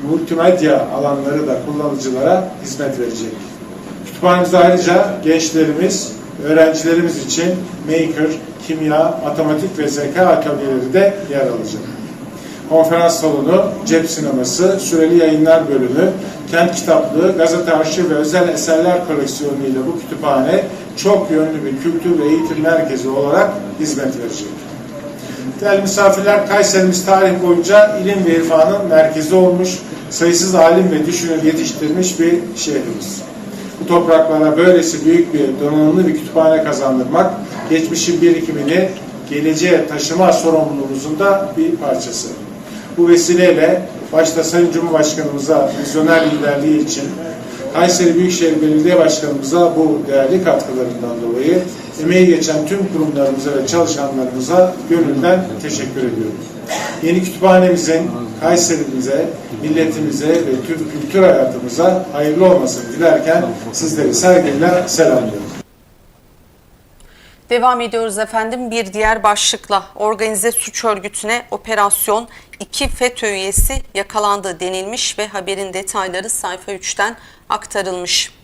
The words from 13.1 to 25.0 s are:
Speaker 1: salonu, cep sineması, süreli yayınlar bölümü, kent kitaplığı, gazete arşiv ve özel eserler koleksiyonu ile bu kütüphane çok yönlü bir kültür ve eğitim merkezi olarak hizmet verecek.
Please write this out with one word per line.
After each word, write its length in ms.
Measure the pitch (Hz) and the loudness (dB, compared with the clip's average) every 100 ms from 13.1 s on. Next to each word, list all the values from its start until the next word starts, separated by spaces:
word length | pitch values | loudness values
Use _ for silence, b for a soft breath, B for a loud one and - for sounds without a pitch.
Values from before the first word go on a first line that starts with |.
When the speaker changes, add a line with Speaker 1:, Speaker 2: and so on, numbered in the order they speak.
| 165 | 2
Speaker 1:
salonu, 500 | 160 139 135 180 - - - | 0 0 2 2 2 -2 0
cep 240 | 160 151 | 2 2
sineması, 680 | - 147 131 127 - 185 - | -4 -2 -2 -2 2 2 2
süreli 380 | - 165 160 175 | 0 2 4 4
yayınlar 520 | 160 156 160 160 156 | 4 4 4 4 4
bölümü, 420 | 135 123 135 190 - B B - | 0 0 2 0 0 B B -4
kent 240 | 170 170 - | 0 0 0
kitaplığı, 640 | - 156 - 151 185 180 | 2 2 2 0 2 2
gazete 360 | 165 175 170 | 2 2 0
arşiv 360 | 156 156 185 165 | 0 0 0 0
ve 40 | |
özel 340 | 151 151 180 175 | 0 0 2 2
eserler 600 | - - 160 180 180 - | 0 0 2 2 0 -2
koleksiyonu 580 | 147 135 - 143 135 135 | -4 -4 -4 -6 -4 -4
ile 80 | 131 131 | -2 -4
bu 120 | - | -6
kütüphane 640 | - 165 151 135 131 190 196 B B - | -8 -6 0 0 2 0 -2 B B -4
çok 340 | 180 202 - | 2 2 2
yönlü 340 | 156 160 156 135 | 0 0 -2 -6
bir 180 | 135 | -4
kültür 360 | 165 165 170 160 | -4 -2 0 0
ve 60 | 147 | 2
eğitim 360 | 156 - 156 | 0 0 -2
merkezi 460 | 160 165 - 131 131 | 0 0 0 -4 -4
olarak 400 | 135 143 170 202 - - - | -2 0 2 2 -2 -10 -6
hizmet 400 | 151 - 135 - | -4 -4 -4 -6
verecek. 280 | - - - - - - - - | -8 -8 -10 -12 -14 -16 -14 -14